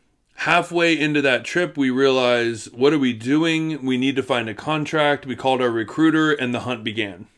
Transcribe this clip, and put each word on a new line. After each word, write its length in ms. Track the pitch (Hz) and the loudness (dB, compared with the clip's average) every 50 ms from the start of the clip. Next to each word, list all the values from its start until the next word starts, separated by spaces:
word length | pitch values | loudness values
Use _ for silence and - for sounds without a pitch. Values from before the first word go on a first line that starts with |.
| _ _ _ _ _ _ _ | _ _ _ _ _ _ _
Halfway 640 | - - 147 165 175 170 - 170 175 170 170 165 147 | -6 -2 2 2 2 2 0 0 0 2 2 2 2
into 220 | 147 151 147 147 | 0 0 0 2
that 240 | 135 139 127 117 - | 2 2 0 0 -2
trip, 320 | - - 175 180 175 - | -2 -2 -2 -2 -2 -2
we 140 | 143 139 131 | -2 0 0
realized, 840 | 123 131 139 135 131 131 127 123 123 120 117 117 117 110 - - - | 2 2 4 4 4 4 2 2 2 2 0 -2 -2 -6 -10 -14 -4
"What 200 | 117 131 147 160 | 2 2 4 4
are 40 | 151 | 4
we 140 | 135 127 117 | 2 0 0
doing? 720 | 110 113 127 143 151 165 165 160 160 160 160 156 131 131 | -2 -2 0 2 2 2 2 0 0 -2 -2 -4 -4 -2
We 140 | 131 127 127 | -2 0 0
need 180 | 131 135 131 | 0 0 0
to 60 | 135 127 | -2 -2
find 260 | - 135 120 113 113 | 0 -2 -2 -2 -4
a 60 | 104 | -8
contract." 720 | - - 151 156 156 151 - - 156 147 147 143 135 - | -8 -4 -4 -2 -2 -2 -2 0 0 2 2 2 0 -2
We 100 | 135 120 | -8 -10
called 240 | - - 135 131 123 | -2 0 0 2 2
our 100 | 127 123 | 2 0
recruiter, 600 | 113 113 110 101 - - 160 160 156 160 156 156 147 | 0 0 -4 -4 -2 0 2 2 2 2 2 2 0
and 220 | 143 131 123 123 | 0 -2 -4 -4
the 60 | 117 | -4
hunt 240 | 95 120 127 113 107 | -4 -6 -8 -6 -6
began. 420 | 117 104 113 107 101 90 87 - - _ | -8 -6 -6 -6 -6 -8 -14 -18 -20 _